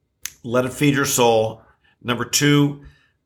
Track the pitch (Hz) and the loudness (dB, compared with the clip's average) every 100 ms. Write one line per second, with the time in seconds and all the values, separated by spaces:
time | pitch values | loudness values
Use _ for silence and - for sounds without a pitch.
0 | _ _ - - 120 123 127 - 147 143 | _ _ -18 -16 -6 -4 -2 -2 0 0
1 | 139 - 120 113 110 110 _ _ _ _ | 0 2 2 2 0 -6 _ _ _ _
2 | 113 120 117 - 147 143 143 143 - - | -6 -6 -4 0 2 2 2 -2 -16 -20
3 | _ _ | _ _